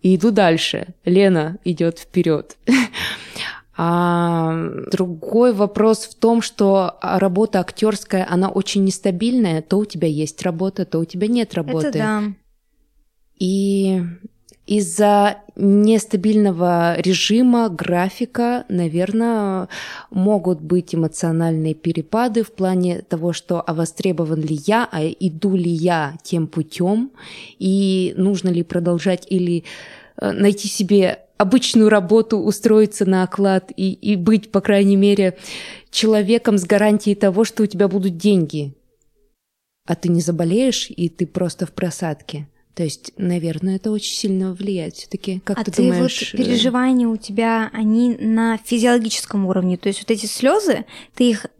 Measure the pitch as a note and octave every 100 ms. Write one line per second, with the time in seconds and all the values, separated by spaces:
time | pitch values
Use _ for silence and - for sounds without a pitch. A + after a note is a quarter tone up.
0 | F#3 F#3 G#3+ G#3+ F#3 E3 - - - -
1 | - F#3 G3 F3 D3+ F#3 F3+ D#3+ E3 E3
2 | - F3+ E3+ D3+ - - - C4 A#3 -
3 | - - - - - - _ - E3+ F3
4 | F3 E3+ F3 E3+ D#3+ E3 E3 - - -
5 | F#3 D#3+ - A3 B3 G3+ G3+ - A3 A3
6 | - - A3 A#3 - - G3 G3 F#3 -
7 | F#3 F#3 F#3+ F3+ G#3+ F#3+ F3+ - G#3+ G#3
8 | - F#3+ F#3 F3 F#3+ G3 F#3+ G3+ F#3+ F#3
9 | G3+ F3+ A3+ B3+ G#3 D#3+ D#3 F#3+ G#3 E3
10 | E3 D3+ D#3 - F#3 E3 F#3+ G3 F#3 D#3+
11 | E3 F3+ G#3+ A#3+ A3 - D3 D#3+ C#4+ F3+
12 | G#3+ G#3+ G#3 F#3+ _ _ _ _ _ _
13 | _ _ _ _ F#3 G3 G3 G3 G3 F#3
14 | F3 F3 - _ _ _ - G#3 F#3+ E3+
15 | G#3 G#3 G3+ - - - G3 G3+ G#3 A3
16 | - G3+ G3+ G#3+ G3+ E3+ F3 E3+ E3+ E3+
17 | F3 F3 - A3 B3+ A#3+ A3+ E3 - F3
18 | F#3+ - A#3 - A#3+ B3 - F3+ E3+ E3
19 | F#3 A3 A#3 A3+ G3+ F#3+ F#3 - - -
20 | - F#3+ F#3+ G#3 F#3 E3 D#3 F3+ E3+ E3
21 | D#3+ - E3+ E3 E3 D#3+ D#3 D#3 E3 E3
22 | D#3 A3 B3 A3 A3 - F#3 F#3 F3+ F3
23 | - E3+ E3+ E3 - E3+ - D#3+ E3 -
24 | F#3+ E3 D#3+ D#3 D#3 D#3 D3 A3 A#3+ E3
25 | D#3 - F#3 D#3+ G3+ F#3 F3 E3 F3 E3+
26 | C#3+ D#3+ - E3+ D#3 - D#3 - F3 G#3+
27 | C4 - - - - _ F#3+ G3 G3 F#3+
28 | F3+ - F#3+ F#3+ F#3 E3+ E3+ F3 E3+ E3+
29 | G3 F3+ - F#3+ F3+ E3+ - - - -
30 | - - - - G3+ G3+ G#3 - F#3 G3+
31 | F#3 - _ _ G3 B3+ - A#3 G#3+ G#3+
32 | F3 A3 A3 G#3+ G#3 G3+ A#3 G#3+ G#3+ -
33 | F#3+ F#3+ F#3 - G3 F#3+ - - F#3+ -
34 | G#3 G3+ F3 G#3+ - G3 F#3+ G3+ G3 G3
35 | G3+ G3+ F#3 F#3 - - - - _ -
36 | A3 G#3+ G3 A#3 A#3 G#3 F3 G#3 G#3+ G#3
37 | G#3 G3+ G3 F#3 A3+ - G#3 F3 G3+ F#3+
38 | F#3+ E3 G3+ G3 D3+ D#3 C#3+ C3+ _ _
39 | _ _ _ _ _ _ _ _ - E3+
40 | F3+ F3 E3+ E3 E3 G3+ C4 - - -
41 | E3+ - E3 - F3 - F3 - F3+ -
42 | E3+ D3 - D3 D3 _ _ - D#3+ -
43 | - - F3+ F3 E3 D#3 F#3 F#3+ A3 G#3+
44 | - - G#3+ F#3+ F#3+ F3+ G3 F#3+ E3 -
45 | - F#3+ - F#3 - G3+ G#3+ - B3 F3+
46 | E3+ - - - A#3 A#3+ B3 B3 B3+ B3+
47 | A#3 A3 - G3+ A3+ A3+ A3 A3+ G#3+ A3+
48 | A#3+ A#3 A3 A3 A3+ A3 - A#3+ A#3+ A#3+
49 | A3 - - G3+ F#3+ F#3+ F3+ F3+ G3 G3
50 | - A3 G#3+ - B3+ G4 G4+ A#3 A3 -
51 | - - B3 G#3+ -